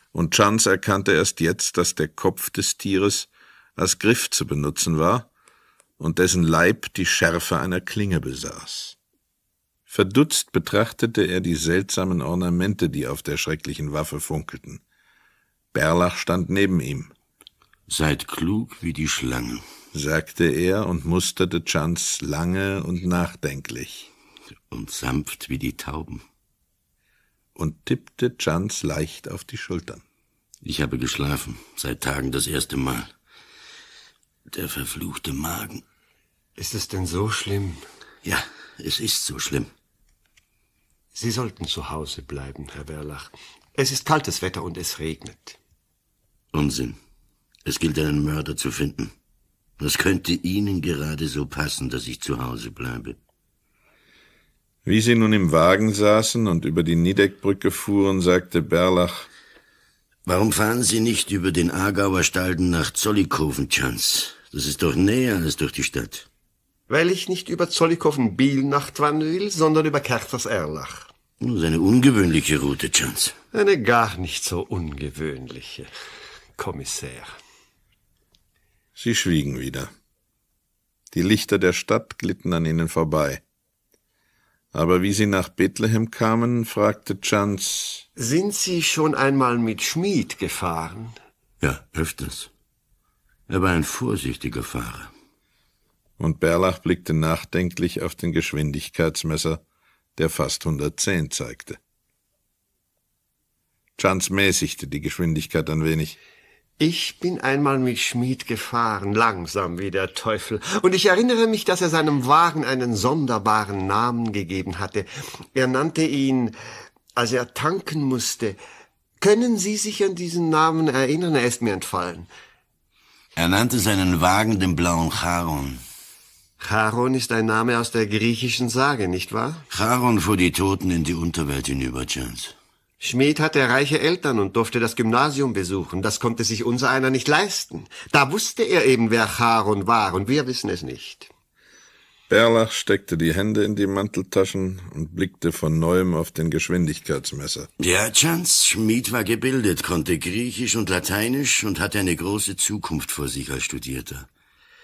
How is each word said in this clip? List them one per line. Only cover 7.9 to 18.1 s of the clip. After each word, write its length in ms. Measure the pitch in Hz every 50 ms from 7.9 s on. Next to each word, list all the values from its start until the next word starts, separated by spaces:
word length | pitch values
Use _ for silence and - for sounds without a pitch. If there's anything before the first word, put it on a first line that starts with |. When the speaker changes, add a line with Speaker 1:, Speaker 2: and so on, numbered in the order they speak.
| - 107 104 98 90 78
Speaker 1:
besaß. 760 | - - - - - - - - - - - - - - - _ _ _ _ _ _ _ _ _ _ _ _ _ _ _ _ _ _
Verdutzt 680 | - - - 101 92 98 123 151 156 - - - _ -
betrachtete 720 | 92 80 - - 104 113 110 - - - 117 113 113 95
er 180 | 85 90 92
die 160 | 87 87 85
seltsamen 680 | 76 76 82 85 95 98 95 - - 92 92 92 85 64
Ornamente, 640 | 71 85 90 90 87 87 87 92 101 104 - 90 82
die 200 | 69 71 71 62
auf 140 | 71 - -
der 140 | - 76
schrecklichen 560 | - - - 80 78 - 69 71 - 78 73 73
Waffe 280 | 76 78 - - 73
funkelten. 600 | - - 82 76 - - - 65 - - - - _ _ _ _ _ _ _ _ _ _ _ _ _ _ _ _ _ _ -
Bärlach 440 | - 71 78 82 87 87 87 -
stand 340 | - - - 85 90 87 -
neben 280 | 90 98 101 95 92 85
ihm. 340 | 65 65 71 65 - - _ _ _ _ _ _ - - _ _ _ _ _ _ _ -
Speaker 2:
"Seid 400 | - - 78 78